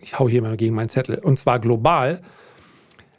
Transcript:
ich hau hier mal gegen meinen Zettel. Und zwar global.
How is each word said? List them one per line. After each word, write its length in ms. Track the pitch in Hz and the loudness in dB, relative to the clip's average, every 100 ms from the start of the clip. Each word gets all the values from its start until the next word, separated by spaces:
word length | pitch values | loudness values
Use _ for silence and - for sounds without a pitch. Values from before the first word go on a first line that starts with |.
ich 160 | - - | -14 -2
hau 100 | 127 | 0
hier 140 | 120 | 0
mal 140 | 110 110 | 0 -2
gegen 180 | 113 | 0
meinen 140 | 110 113 | 0 -2
Zettel. 300 | - - - | -2 -4 -4
Und 200 | 170 135 | 0 2
zwar 200 | - 123 | 2 0
global. 640 | 113 117 139 170 131 180 - - - - - _ _ _ - | 2 2 2 2 0 -2 -10 -20 -20 -20 -20 _ _ _ -20